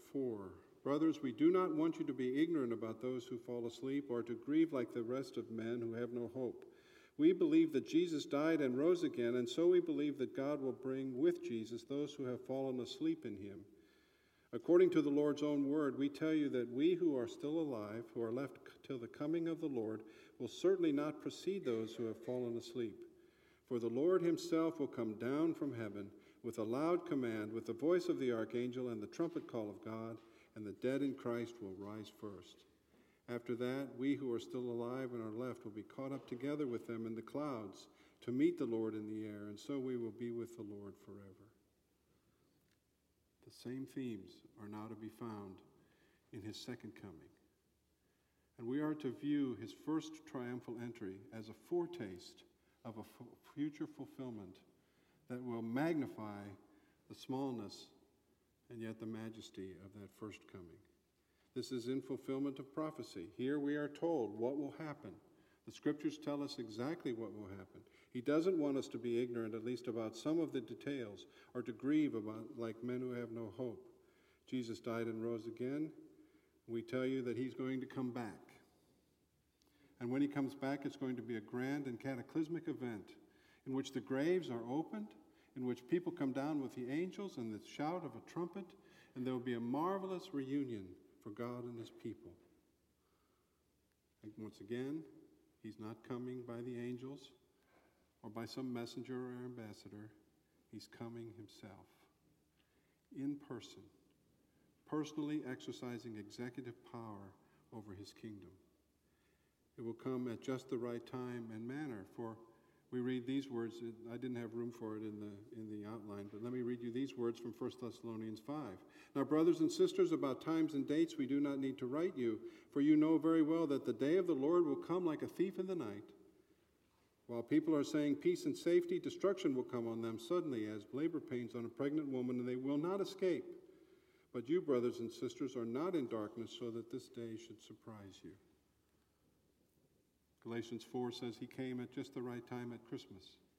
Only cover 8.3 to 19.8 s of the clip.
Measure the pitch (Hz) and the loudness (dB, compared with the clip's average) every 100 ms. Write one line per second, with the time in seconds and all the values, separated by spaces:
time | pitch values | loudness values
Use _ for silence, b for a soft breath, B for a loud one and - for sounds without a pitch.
8.3 | 143 156 160 139 123 156 175 160 123 117 | 2 4 6 4 6 6 6 4 2 2
9.3 | 123 123 - 175 180 170 143 147 139 120 | 4 2 6 8 8 6 2 2 2 -2
10.3 | - 139 147 135 120 131 131 135 123 165 | 0 0 0 0 -2 -2 -2 -2 4 4
11.3 | 170 - 117 104 117 - 139 147 143 127 | 4 0 -2 -2 -6 -4 -2 -2 -4 -4
12.3 | 123 - 131 135 127 117 - 160 165 120 | -4 -2 -2 0 -2 -4 -2 0 0 -4
13.3 | 101 101 95 98 b b b b b b | -6 -8 -10 -14 b b b b b b
14.3 | b b 120 - 175 180 165 143 143 147 | b b -4 8 10 10 8 6 6 4
15.3 | 143 147 147 139 151 143 127 139 143 156 | 4 4 4 4 4 2 2 0 2 2
16.3 | 156 143 123 117 120 160 175 175 135 117 | 4 4 2 0 4 4 6 4 4 0
17.3 | - 147 165 156 120 104 110 117 - 117 | -2 -2 0 0 -2 -4 -6 -6 -2 0
18.3 | 117 139 - - - - 135 117 - 147 | 0 -4 -8 -18 -16 -8 -6 -6 -4 0
19.3 | 170 165 160 160 131 | 0 0 0 0 0